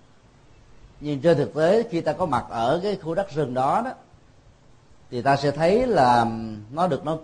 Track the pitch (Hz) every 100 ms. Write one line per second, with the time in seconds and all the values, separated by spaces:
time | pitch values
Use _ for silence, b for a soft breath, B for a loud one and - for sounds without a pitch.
0 | - _ _ _ _ - - - - -
1 | 147 139 170 165 120 143 160 226 226 165
2 | 156 147 175 120 - 113 120 170 202 190
3 | 156 165 196 139 131 127 135 190 247 -
4 | - - _ - - _ - - _ -
5 | - 123 131 139 143 143 165 220 254 180
6 | 123 120 113 113 113 107 107 147 180 135
7 | 143 160